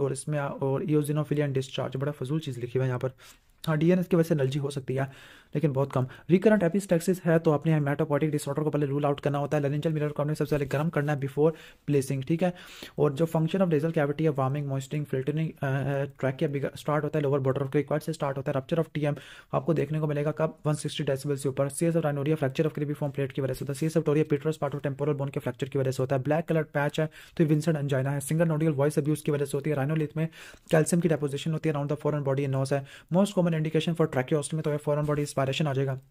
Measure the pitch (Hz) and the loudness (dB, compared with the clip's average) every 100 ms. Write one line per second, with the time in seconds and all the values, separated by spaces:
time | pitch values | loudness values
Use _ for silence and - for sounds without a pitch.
0 | 139 135 - 147 143 - 135 135 180 151 | -2 -2 -4 -2 -4 -2 -2 0 2 2
1 | 147 151 147 147 143 131 131 - 123 131 | 2 -2 0 0 0 -2 -4 -6 -4 -2
2 | 139 143 127 156 147 120 120 131 131 123 | -4 -4 -4 -4 -4 -8 -4 -2 0 0
3 | 127 - - - _ _ 165 156 165 185 | -4 -6 -20 -20 _ _ -4 2 4 2
4 | 175 175 165 156 131 143 139 139 131 131 | 2 2 2 2 2 0 -4 -6 -4 -4
5 | 135 - - - _ 151 151 135 139 131 | -4 -8 -20 -20 _ 0 0 2 0 0
6 | 131 - - 185 214 214 170 196 196 170 | -2 -6 2 4 6 4 4 0 2 0
7 | 196 185 175 165 165 147 160 156 143 143 | 2 0 4 4 4 2 2 2 2 0
8 | 151 143 156 147 143 139 151 147 143 143 | 0 2 2 0 -2 -2 0 0 0 0
9 | 147 143 143 143 143 151 143 147 165 156 | 0 0 0 -2 0 0 0 0 0 0
10 | 147 147 147 151 151 147 139 139 165 151 | -2 -2 -2 -2 0 0 0 0 0 0
11 | 143 147 135 143 156 160 - - - 143 | 0 -2 -2 2 2 2 -12 -10 0 0
12 | 135 135 135 165 180 180 - - - - | 0 -4 -2 0 0 -2 -14 -18 -12 0
13 | 147 135 160 165 160 190 180 151 165 160 | 0 2 0 2 0 2 2 2 2 0
14 | 143 147 160 135 131 147 139 135 135 151 | 0 2 0 2 0 -2 -4 -6 -4 -6
15 | 143 131 135 151 160 - 139 135 135 139 | -2 -2 -2 -2 -4 -2 -2 0 0 -2
16 | 143 - 131 131 160 139 - - - 151 | -4 -2 -4 0 -2 -2 -4 -6 -2 0
17 | 151 156 143 143 131 135 135 147 143 151 | 0 0 0 2 2 0 0 0 0 -2
18 | 165 156 143 139 147 135 - 165 160 151 | -2 -4 -4 -2 -2 -4 0 -2 -2 -2
19 | 147 147 - - - 139 139 147 139 156 | -2 -2 -8 -20 -4 -2 2 0 0 -2
20 | 151 147 147 147 156 - 151 147 147 - | 0 0 -2 0 -2 -2 -2 -2 -2 -4
21 | 143 135 143 139 139 135 139 - 170 165 | -2 -2 -2 -2 -2 0 -2 0 2 2
22 | 151 143 139 156 131 135 151 147 147 147 | 0 0 0 0 0 2 0 0 -4 -2
23 | 147 135 135 - 135 131 139 135 160 165 | -4 -2 -4 -2 -4 -4 -6 -2 0 2
24 | 151 147 151 143 156 156 143 143 143 139 | 4 2 4 2 0 -2 -4 -4 -4 -2
25 | 143 135 139 143 127 - 135 139 131 127 | -2 0 -2 -4 -6 -4 -2 0 0 0
26 | 127 135 135 156 170 160 151 147 143 - | 0 0 2 0 2 0 0 -2 -2 0
27 | 156 - - - 151 156 160 151 139 135 | -4 -6 -10 0 4 4 2 0 0 0
28 | 135 143 - 160 170 151 160 139 147 156 | 0 -2 -2 2 2 4 2 2 2 2
29 | 147 151 - 143 143 143 151 143 135 160 | 0 -2 0 -2 -2 -2 -2 0 0 0
30 | 151 156 165 - - - - 160 147 175 | -2 -2 -4 -6 -20 -20 2 2 4 2
31 | 170 147 147 139 165 156 156 143 143 147 | 2 0 0 -4 -4 -2 -2 -2 -2 -2
32 | 147 147 135 135 139 135 135 143 139 - | 0 0 0 0 0 0 0 -2 -4 -16
33 | - 175 202 190 175 160 156 160 170 165 | 0 2 4 2 2 0 0 0 0 0
34 | 156 131 - 151 143 156 156 147 147 147 | 0 0 0 -2 0 -4 -2 -2 0 0
35 | 147 147 147 - 135 135 156 131 139 131 | 0 -2 -2 -2 -2 0 0 0 -2 -4
36 | - | -10